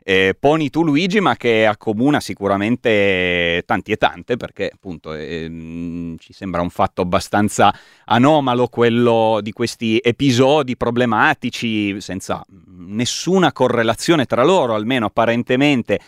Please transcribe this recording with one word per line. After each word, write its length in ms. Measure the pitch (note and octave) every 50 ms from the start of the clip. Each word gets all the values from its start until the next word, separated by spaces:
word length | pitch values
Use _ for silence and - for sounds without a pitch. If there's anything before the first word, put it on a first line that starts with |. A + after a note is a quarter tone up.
| _
eh, 320 | - F#2+ F#2+ F#2+ F#2+ F#2+ -
poni 320 | - C#3 D3+ D#3+ D#3 C3+
tu, 140 | - D3 E3+
Luigi, 340 | E3 C#3 C#3+ F3+ G3 F3 A3+
ma 180 | F#3+ D3 A#2
che 300 | - - A#2+ A2+ A2 A2
accomuna 540 | A2 G#2 - - A2+ G#2+ G#2 B2 C#3+ D3 B2
sicuramente 1400 | - - G2 - G2+ G2 G2 G2 G2+ G#2+ B2 B2 - A#2+ A2 G#2 G2+ G2+ F#2+ F#2 F2+ F2+ F2 F2 F2 E2+ E2+ F2 -
tanti 240 | - A#2+ G2 - -
e 60 | G#2+
tante, 400 | - - A2 D2+ F2 E2+ - B2
perché 340 | A#2 - E2 - - G2+ F2+ -
appunto, 420 | _ _ G2 E2+ D2+ - D#2+ D#2
ehm, 1000 | D2+ D2+ D2 E2 E2 E2 E2 E2 E2 E2 D#2+ E2 E2+ E2+ E2+ E2 F2 E2+ E2+ E2 E2
ci 140 | - _ -
sembra 300 | - G2+ G2 F2 F2 F2
un 80 | F2+
fatto 320 | - - G2+ F#2+ - - F#2+
abbastanza 720 | F2+ F2+ F#2+ - - - G#2 G2+ G#2 - - A2 G2+ - - - - - _ _
anomalo 640 | - A2 A#2+ B2 C#3+ D#3 D3+ C#3 C3 A#2+ B2 B2 A#2+
quello 720 | - - A#2 A#2+ A2+ A#2+ A#2+ A#2 A#2 A2+ A2 A2 A2+ G#2+ G#2
di 80 | A2
questi 480 | - - A#2+ A2+ - - A#2+ A2+ A2 A2+
episodi 760 | - A#2+ A#2 - C#3 C#3+ A#2+ A#2 C3 C3 D3 D#3 C#3 B2 B2
problematici, 1200 | - - A#2 A#2+ A#2+ B2 A#2+ A2 G#2+ B2+ D3+ D3 - - B2 - - - A#2 A2 G#2+ G#2 G2+ G2 G#2
senza 400 | F#2 - F2+ F#2+ - - G#2 - - _ F#2+ F#2 E2 - F#2
nessuna 760 | F2+ F2+ F2+ G2+ G#2+ A#2+ A#2+ - - - E3 F3+ F#3+ F3 D3
correlazione 760 | - - C3 B2 B2 A#2+ A2+ A2+ A2 - - - E3 D#3 B2
tra 180 | - - A2+ B2
loro, 320 | D#3 F#3+ F#3 D3 A#2+ A2
almeno 300 | G#2+ G#2+ A2+ C3+ C3 A2+
apparentemente, 920 | G2+ - - A2+ A2+ A#2 A#2+ A#2 - B2+ B2+ C#3+ D3 C#3+ B2 G#2+ - G#2 F#2 -